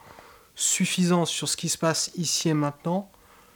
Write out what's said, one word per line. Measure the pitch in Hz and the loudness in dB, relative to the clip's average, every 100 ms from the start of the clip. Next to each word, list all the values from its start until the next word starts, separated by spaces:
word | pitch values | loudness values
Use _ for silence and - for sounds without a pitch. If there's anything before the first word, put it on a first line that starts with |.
| - - - - - - | -20 -20 -20 -20 -18 -4
suffisant | - - 185 - 175 180 160 | -2 0 0 2 2 4 2
sur | - - | -2 -4
ce | - | -4
qui | 165 | -4
se | - | 0
passe | 165 156 - - | 0 0 -2 -4
ici | 165 - 170 | -2 0 2
et | |
maintenant, | 151 147 143 170 180 202 - - - - | 2 0 -2 -4 -4 -4 -14 -20 -20 -20